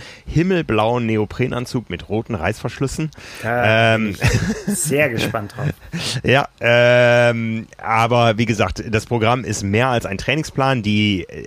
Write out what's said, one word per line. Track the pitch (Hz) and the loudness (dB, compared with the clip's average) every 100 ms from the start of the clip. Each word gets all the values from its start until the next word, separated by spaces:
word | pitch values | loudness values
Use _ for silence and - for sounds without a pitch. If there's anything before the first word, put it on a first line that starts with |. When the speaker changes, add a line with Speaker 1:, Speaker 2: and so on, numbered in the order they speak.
| - - - | -10 -16 -4
Speaker 1:
himmelblauen | 147 180 180 147 107 110 123 113 | 0 2 2 2 2 2 0 0
Neoprenanzug | 110 104 - 123 123 123 127 104 | 0 -2 -2 -2 -4 -4 -6 -6
mit | 85 - | -8 -6
roten | 107 113 | -6 -4
Reißverschlüssen. | 104 87 110 135 - 135 - 156 - - - | -4 -2 -4 -6 -6 -6 -4 -6 -8 -18 -10
Speaker 2:
Da | 110 123 107 110 113 | -4 0 4 4 4
Speaker 1:
Ähm, | 110 107 | 4 0
Speaker 2:
bin | 95 123 113 170 214 - | 0 0 2 0 -4 -4
ich | 202 | -4
sehr | 151 139 147 | 0 2 2
gespannt | 113 113 113 101 - | 0 -2 -4 -6 -6
drauf. | - - - | -6 -6 -10
Speaker 1:
<laughs> | 170 - 123 | -8 -6 -4
Ja, | 123 131 - - | 0 0 -2 -2
ähm, | 117 120 120 123 120 120 120 117 113 113 - - | 2 4 6 6 6 4 4 0 -2 -6 -8 -10
aber | - 110 113 120 117 107 | -2 0 2 4 4 2
wie | 113 | 0
gesagt, | 107 95 - 120 | 0 0 -2 -2
das | 107 - | -2 -2
Programm | 120 110 127 | 0 2 0
ist | 113 104 | -2 -4
mehr | 101 107 131 | 0 2 2
als | 120 - | 0 -2
ein | 98 | -4
Trainingsplan. | - 147 151 - 135 131 | -2 -2 -2 -2 0 0
Die | 104 104 107 92 - 78 | 0 2 2 0 -4 -12